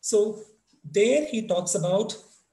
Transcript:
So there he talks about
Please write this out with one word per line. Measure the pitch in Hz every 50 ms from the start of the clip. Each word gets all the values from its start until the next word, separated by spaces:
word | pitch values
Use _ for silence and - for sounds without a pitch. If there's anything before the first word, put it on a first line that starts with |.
So | - - - 214 208 220 214 - - - _ _ _ _ _ _ _
there | 151 156 202 208 233 262 302 302
he | - - 226 220
talks | - 180 175 185 180 -
about | 196 156 175 180 196 226 220 - - - _ _ _ _ _